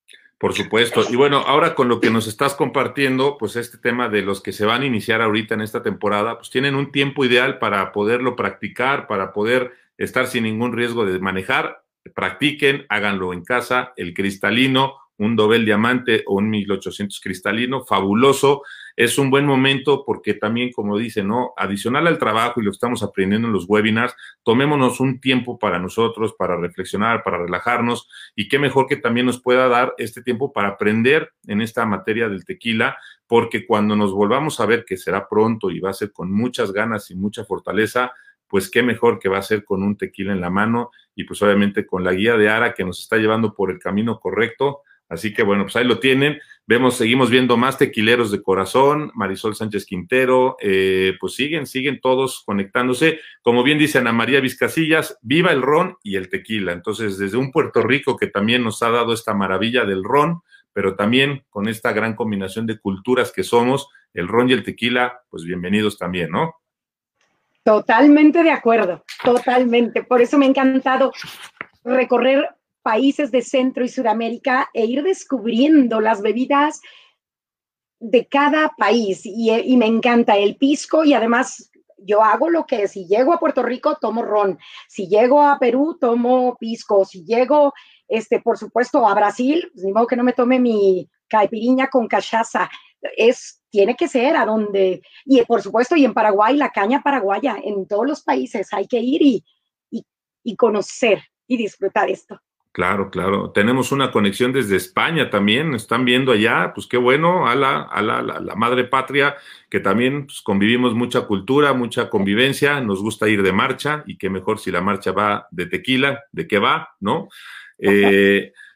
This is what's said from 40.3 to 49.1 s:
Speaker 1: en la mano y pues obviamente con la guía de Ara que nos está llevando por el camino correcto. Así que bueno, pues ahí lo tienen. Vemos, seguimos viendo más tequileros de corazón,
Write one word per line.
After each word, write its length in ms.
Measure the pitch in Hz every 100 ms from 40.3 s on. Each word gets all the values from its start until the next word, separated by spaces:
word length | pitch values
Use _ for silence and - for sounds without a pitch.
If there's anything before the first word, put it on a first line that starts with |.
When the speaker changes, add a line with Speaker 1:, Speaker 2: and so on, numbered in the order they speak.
Speaker 1:
en 80 | 98
la 80 | 87
mano 420 | 95 110 117 117 _ _ -
y 80 |
pues 180 | 87 -
obviamente 440 | 104 101 101 101 101
con 180 | 92
la 80 | 90
guía 240 | 92 110 117
de 140 | 104
Ara 240 | 110 117
que 100 | -
nos 160 | 95 87
está 160 | - 110
llevando 380 | 107 110 110
por 180 | - 95
el 80 | 87
camino 400 | 95 98 117 107
correcto. 640 | 92 98 113 - 139 139 _ _ _
Así 260 | 85 107
que 80 | 104
bueno, 220 | 104 101
pues 120 | 95 117
ahí 100 | 123
lo 120 | 110
tienen. 420 | 135 131 147 147 - - -
Vemos, 280 | 117 127 120
seguimos 360 | 113 127 123
viendo 260 | 127 127 117
más 220 | 127 135
tequileros 500 | 143 - 107 120 110
de 140 | 101
corazón, 680 | - 95 95 123 139 147 151